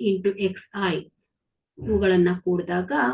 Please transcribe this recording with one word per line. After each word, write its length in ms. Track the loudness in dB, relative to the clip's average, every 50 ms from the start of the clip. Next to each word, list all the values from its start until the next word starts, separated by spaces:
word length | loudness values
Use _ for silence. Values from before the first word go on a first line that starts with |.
into 320 | 0 0 0 0 0 -2 -2 0
ಎಕ್ಸ್ 300 | -2 -4 -4 -6 -14 -12 -8 -4 -2
ಐ 120 | -2 -2 -4 -6 -10 _ _ _ _ _ _ _ _ _ _ _ _ _ -10
ಇವುಗಳನ್ನ 520 | -4 0 0 2 4 4 4 4 4 4 2 0
ಕೂಡಿದಾಗ 540 | -2 -2 -2 -2 -2 -2 -4 -4 -2 -2 -2 -2 0 -2